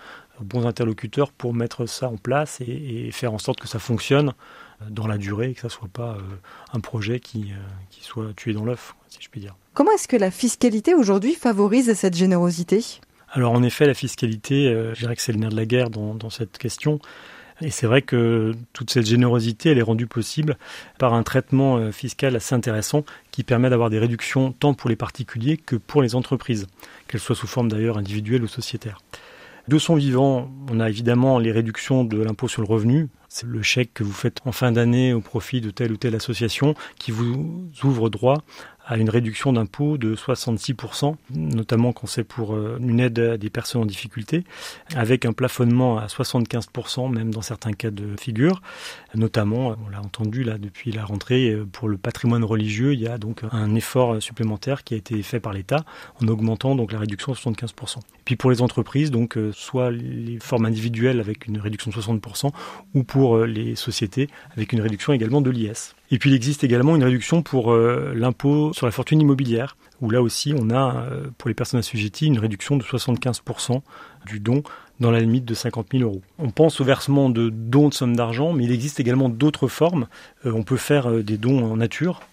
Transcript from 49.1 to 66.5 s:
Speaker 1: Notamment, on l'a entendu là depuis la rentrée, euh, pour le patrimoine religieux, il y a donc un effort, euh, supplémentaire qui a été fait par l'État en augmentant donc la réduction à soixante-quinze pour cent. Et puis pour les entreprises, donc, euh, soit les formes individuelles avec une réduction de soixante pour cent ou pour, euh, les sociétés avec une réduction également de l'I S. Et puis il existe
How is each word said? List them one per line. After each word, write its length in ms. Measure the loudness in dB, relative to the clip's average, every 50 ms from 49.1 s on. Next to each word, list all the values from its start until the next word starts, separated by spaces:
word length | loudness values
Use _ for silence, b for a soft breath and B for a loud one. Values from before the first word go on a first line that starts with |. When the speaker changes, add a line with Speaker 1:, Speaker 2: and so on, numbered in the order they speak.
| -2
Speaker 1:
Notamment, 600 | 0 0 0 2 0 0 0 0 -2 -2 -4 -4 -6 -10
on 60 | -12
l'a 120 | -10 -10
entendu 420 | -12 -10 -8 -6 -4 -4 -4 -4 -4
là 160 | -4 -4 -6
depuis 320 | -8 -12 -12 -10 -8 -6
la 120 | -6 -6 -6
rentrée, 460 | -6 -6 -8 -2 0 2 2 2 2
euh, 160 | 0 -2 -4
pour 220 | -8 -8 -6 -4 -4
le 100 | -2 -2
patrimoine 460 | -4 -6 -6 -2 0 0 2 2 2
religieux, 500 | 0 0 0 0 -2 -2 0 0 0 0
il 60 | 0
y 80 | -2 -4
a 100 | -6 -6
donc 240 | -8 -8 -8 -8 -8 -6
un 220 | -2 -2 0 2 2
effort, 400 | 0 0 0 2 2 4 4 2
euh, 60 | 0
supplémentaire 640 | -4 -6 -6 -4 -2 -2 -2 -4 -4 -4 -4 -4 -4
qui 100 | -6 -8
a 40 | -6
été 220 | -6 -4 -4 -4 -4
fait 160 | -4 -6 -6
par 140 | -4 -6 -6
l'État 300 | -8 -4 -2 -2 -2 -2 B B B B B B 0
en 60 | 0 2
augmentant 480 | 2 2 2 0 0 0 0 0 2
donc 160 | 0 0 -2
la 80 | -4 -4
réduction 320 | -4 -4 -6 -6 -6 -6
à 40 | -8
soixante-quinze 360 | -4 -4 -4 -4 -4 -6 -10
pour 180 | -10 -12 -12 -12
cent. 120 | -12 -12
Et 200 | -14 -18 _ _ _
puis 120 | -4 -2
pour 160 | 2 4 4
les 100 | 4 4
entreprises, 480 | 4 2 2 0 -2 0 0 0 0 2
donc, 260 | 2 0 0 0 -2
euh, 160 | -2 -4 -4
soit 380 | -4 -8 -10 -6 -2 -2 0 -2
les 480 | -2 -4 -6 -8 -8 -8 -8 -8 -10 -10
formes 280 | -4 -2 0 2 2 2
individuelles 520 | 0 0 -2 -2 0 2 2 2 2 2
avec 280 | 0 -2 -6 -6 -6 -6
une 100 | -6 -4
réduction 320 | -4 -6 -6 -6 -8 -8
de 60 | -6
soixante 260 | -6 -4 -2 -2 -2
pour 160 | -4 -6 -6 -4
cent 140 | -2 -2 B B B B B B B -2 0
ou 100 | 0 0
pour, 320 | 2 4 4 6 6 6
euh, 120 | 6 4 2
les 280 | 0 -2 -4 -4 -6
sociétés 540 | -6 -6 -6 -4 -4 -4 -2 0 -2 -2 -2 B B B B -8
avec 180 | -6 -4 -2 0
une 80 | 0
réduction 300 | 0 0 -2 -2 0 0
également 300 | 2 2 2 2 2 2
de 80 | 4 2
l'I 160 | 2 0 -2
S. 300 | -4 -6 -8 -12 -14 -16 _ _ _
Et 80 | 0 2
puis 100 | 6 6
il 60 | 6
existe 280 | 6 4 0